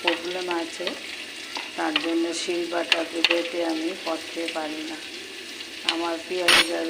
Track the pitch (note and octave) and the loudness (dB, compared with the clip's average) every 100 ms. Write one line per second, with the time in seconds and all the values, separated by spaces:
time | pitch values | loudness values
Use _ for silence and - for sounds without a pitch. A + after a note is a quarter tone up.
0 | F3 E3 F3 F3+ F3+ E3+ D#3+ - F3 C#4+ | 2 2 0 -2 0 0 -2 -2 -2 -4
1 | - - - - - - - - E3 D3+ | -6 -8 -10 -10 -8 -6 -6 0 0 0
2 | E3 E3+ E3+ E3 - F3 E3+ E3+ D#3+ E3+ | 0 2 2 0 0 0 0 0 2 2
3 | D#3+ E3+ E3 E3+ E3+ F3 E3 D#3+ E3 F#3 | 2 2 4 4 2 0 0 2 0 -2
4 | E3+ D#3+ - E3 E3 D#3+ D#3 D#3 D#3 D#3+ | -2 -2 -2 -4 -2 -2 -2 -4 -4 -6
5 | - - - - - - - - - E3 | -6 -8 -8 -10 -10 -8 -8 -4 0 2
6 | E3+ E3 D#3+ F3+ F3 F3 E3 E3+ | 2 0 0 2 6 6 6 2